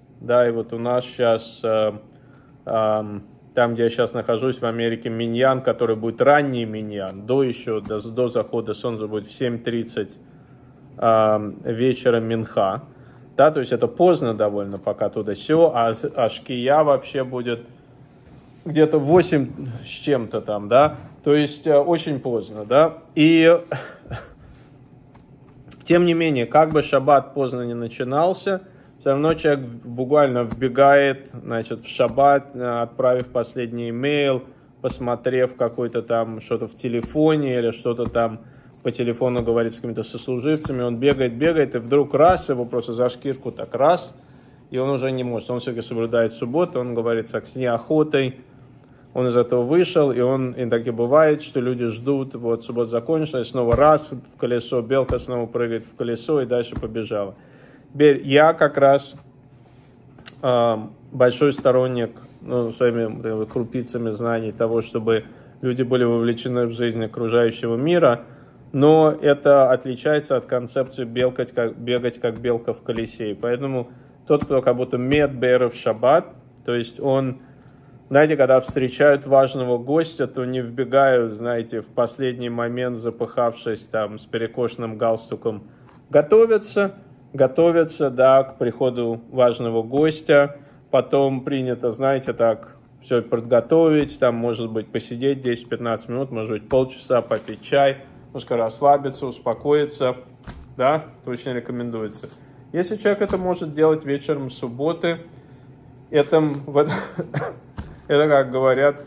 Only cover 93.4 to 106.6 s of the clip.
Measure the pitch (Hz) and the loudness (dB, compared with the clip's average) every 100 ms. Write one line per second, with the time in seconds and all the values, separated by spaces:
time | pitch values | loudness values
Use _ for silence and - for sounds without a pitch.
93.4 | 117 120 117 165 160 151 139 - 127 117 | 2 0 4 4 4 2 0 0 0 0
94.4 | 120 110 110 110 - 117 - 120 135 135 | -4 -4 -6 -8 -6 -8 -8 -4 -2 -2
95.4 | 127 117 - 120 117 110 - 120 135 113 | -4 -6 -8 -8 -4 -6 -6 -8 -6 -8
96.4 | 110 107 - 131 131 - - 123 110 110 | -6 -8 -2 0 0 -6 -2 -2 0 -6
97.4 | - 107 - 139 139 135 - - - 127 | -6 -14 -2 2 2 0 -12 -20 -18 -14
98.4 | - 117 113 - 143 143 135 127 131 - | -6 -4 -4 0 4 4 0 -8 -10 -8
99.4 | 120 110 147 147 143 - 127 127 - - | -8 -4 0 0 0 -2 -4 -4 -12 -20
100.4 | - - - - 131 156 - - - 123 | -20 -20 -14 -2 0 0 -4 -16 -12 -10
101.4 | 135 123 120 123 120 113 107 - - - | -8 -8 -8 -8 -8 -8 -10 -12 -20 -20
102.4 | - - - 165 180 214 208 202 196 185 | -20 -20 -8 -4 -4 -2 0 0 -2 -2
103.4 | 180 175 160 147 156 156 139 143 147 143 | -2 -4 -4 2 2 2 -2 -6 -4 -6
104.4 | 131 - 127 120 156 165 170 160 - - | -6 -10 -10 -4 -4 -2 -4 -4 -10 -20
105.4 | - - - - - - - 151 143 160 | -20 -20 -20 -20 -20 -20 -2 0 4 2
106.4 | 151 143 | 2 -2